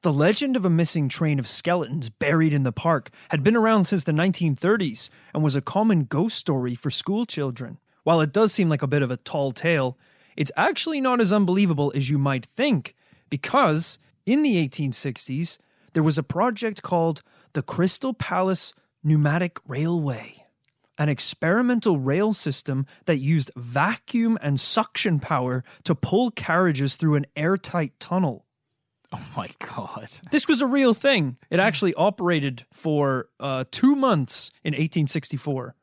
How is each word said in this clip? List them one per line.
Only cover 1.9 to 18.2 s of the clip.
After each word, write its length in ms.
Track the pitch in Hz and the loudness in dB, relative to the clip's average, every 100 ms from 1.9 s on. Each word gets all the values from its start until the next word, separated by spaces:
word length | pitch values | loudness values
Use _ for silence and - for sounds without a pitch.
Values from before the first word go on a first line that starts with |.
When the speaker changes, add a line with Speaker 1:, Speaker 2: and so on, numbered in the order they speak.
| 160 117 | -6 -8
Speaker 1:
buried 440 | - 143 160 160 | -4 0 2 4
in 100 | 147 | 2
the 80 | 131 | 0
park 400 | 107 - 151 - - - | -2 0 0 -2 -20 -4
had 120 | 151 | 0
been 120 | 139 233 | 2 4
around 300 | 220 220 180 | 4 4 4
since 200 | 196 156 | 0 0
the 80 | |
nineteen 420 | 151 185 175 170 135 | 2 2 2 0 0
thirties 540 | 175 220 170 113 - _ - | 2 2 0 -4 -10 _ -10
and 100 | - | -2
was 120 | 156 139 | 0 0
a 60 | |
common 440 | - 196 220 180 131 | -2 0 4 4 2
ghost 320 | 135 220 - | 0 0 -2
story 360 | - 139 123 | -2 -2 -2
for 160 | 123 143 | -4 -4
school 360 | - - 202 233 | -4 -2 -2 -2
children. 540 | - 139 120 123 - _ _ | -4 -6 -6 -12 -14 _ _
While 180 | - 165 | 2 4
it 100 | 156 | 4
does 220 | 196 220 | 4 4
seem 160 | - 175 | 4 2
like 120 | 147 | 2
a 60 | 139 | 0
bit 140 | 143 | 0
of 100 | 131 | 0
a 60 | 123 | -4
tall 340 | - 151 139 | -6 -4 -4
tale, 460 | 123 165 165 131 123 _ _ _ - | -2 0 2 0 -4 _ _ _ -4
it's 160 | 147 - | -4 2
actually 460 | 196 320 330 302 | 0 0 -2 0
not 180 | 262 247 | 0 2
as 140 | 208 | 2
unbelievable 580 | 208 190 185 202 147 143 | 4 4 4 2 2 0
as 160 | 147 131 | 0 0
you 80 | 143 | 0
might 280 | 139 131 - | 2 -2 -6
think, 500 | - 277 196 - _ _ _ _ | -4 0 0 -2 _ _ _ _
because 720 | 139 - 277 226 156 165 - _ _ - | -8 -2 2 2 2 -2 -8 _ _ 0
in 160 | 269 | 2
the 160 | 302 196 | 2 2
eighteen 360 | 147 - 143 | 0 -2 -4
sixties, 680 | 123 143 120 - 135 170 - _ _ _ | -4 -6 -6 -8 -6 -6 -8 _ _ _
there 100 | - | 0
was 140 | 156 151 | 2 0
a 60 | |
project 580 | 143 170 233 208 233 202 | -2 0 0 0 -6 -6
called 400 | - 175 165 156 _ _ _ | -4 0 0 -2 _ _ _
the 100 | 156 | -8
Crystal 520 | - - 185 - 262 | -6 0 0 0 -4
Palace 600 | 247 | -6